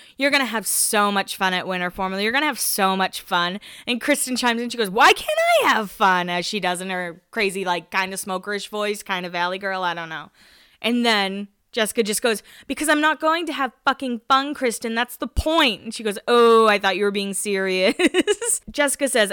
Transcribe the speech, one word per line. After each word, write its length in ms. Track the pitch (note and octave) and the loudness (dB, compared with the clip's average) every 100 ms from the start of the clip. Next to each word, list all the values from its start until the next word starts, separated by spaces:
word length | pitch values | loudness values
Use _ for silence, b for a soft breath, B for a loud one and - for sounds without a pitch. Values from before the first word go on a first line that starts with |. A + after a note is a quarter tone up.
| B B | B B
"You're 160 | C#4 | 0
gonna 120 | C#4 B3 | 2 0
have 220 | A3 G3 | -2 -2
so 460 | - - G#3+ G#3 | -2 0 2 2
much 240 | G3+ G3 - | 2 -2 -2
fun 180 | F#3+ F3+ | 0 0
at 100 | E3 | -2
Winter 280 | F#3 F3+ | -4 -4
Formal. 260 | F#3 F#3 F#3+ | -4 -4 -2
You're 140 | G#3+ | -2
gonna 140 | C4 D4+ | 0 0
have 120 | A#3 | -2
so 380 | - - F#3+ F#3+ | -2 0 2 2
much 240 | F#3 - | -2 -4
fun." 400 | - F3+ F3 G3 B B B | -4 -2 0 -4 B B B
And 140 | A#3+ | -2
Kristen 340 | - C#4+ - B3 | 0 0 0 -2
chimes 260 | B3 A#3 | 0 0
in. 80 | A#3+ | -2
She 80 | A#3+ | -2
goes, 140 | G#3 | -2
"Why 220 | G3+ D#4 | 4 6
can't 160 | F#4+ - D#5 E5+ E5 | 6 0 0 2 4
I 60 | F#4+ | 4
have 240 | A3 G#3 | 2 -2
fun?" 360 | - G3+ F3+ F3 | 0 2 4 0
As 160 | F3 F3 | -2 -4
she 140 | G#3+ | -2
does 220 | F3+ F3 | -2 -4
in 100 | F#3+ | -4
her 320 | F3+ F3 E3 _ | -6 -6 -10 _
crazy, 340 | A#3 G3 F#3 F#3 | -4 -2 -2 -2
like, 280 | F3 E3 | -4 -2
kinda 240 | G3 F#3+ F#3+ | -4 -2 -4
smokerish 520 | G3+ F#3 G3 G3+ - | -6 -6 -4 -8 -6
voice, 360 | G#3 G#3 G#3 - | -4 -4 -4 -4
kinda 260 | F#3 F3+ | -6 -4
Valley 280 | F3 F3 F#3+ | -2 -2 -2
Girl. 260 | G3 F#3+ F3+ | -4 -4 -2
I 100 | E3+ | -4
don't 140 | E3 | -6
know. 240 | D#3 - _ b b b b | -10 -12 _ b b b b
And 260 | A3 A#3+ A#3 | -2 0 2
then 400 | G#3+ F#3+ G3 G3+ _ _ | 2 2 -4 -10 _ _
Jessica 300 | A#3 G#3+ - | -4 -2 0
just 200 | G3+ G#3 | -2 0
goes, 200 | A#3+ G#3 - B B | 0 -2 -6 B B
"Because 220 | C4+ D#4 | -4 0
I'm 120 | D4+ | 2
not 180 | D#4 D4+ | 2 2
going 280 | D#4 E4 D#4+ | 0 0 -2
to 60 | |
have 200 | C4 C4 - - | -4 -4 -4 -2
fucking 360 | B3+ C4 A#3 - | -2 -2 -6 0
fun, 260 | C4+ C#4 D4 | 0 0 -2
Kristen. 400 | B3+ A3 A#3 A3+ | -2 -2 -4 -4
That's 220 | A#3+ - | -4 -6
the 100 | C#4 | -6
point." 560 | - D4+ D#4+ C#4+ E3 | -2 0 2 2 0
And 120 | D#3+ - | -8 -8
she 80 | |
goes, 160 | G#3+ G3+ - | -6 -4 2
"Oh, 380 | A#3+ A#3 A3+ A3 | 6 8 8 6
I 120 | G3+ | 4
thought 180 | G3 F#3 | 2 0
you 80 | G3+ | 0
were 60 | |
being 240 | G3+ G3 G3 | -2 -4 -4
serious." 600 | G#3+ G3 F#3+ F#3 F#3 - F4+ F4+ - | -4 -2 0 2 2 2 2 2 0
<laughs> 400 | - A#4 - - | -2 -2 -6 -4
Jessica 380 | C#4+ C#4+ - C4+ | -2 -2 0 0
says 240 | A#3 G3+ | 2 0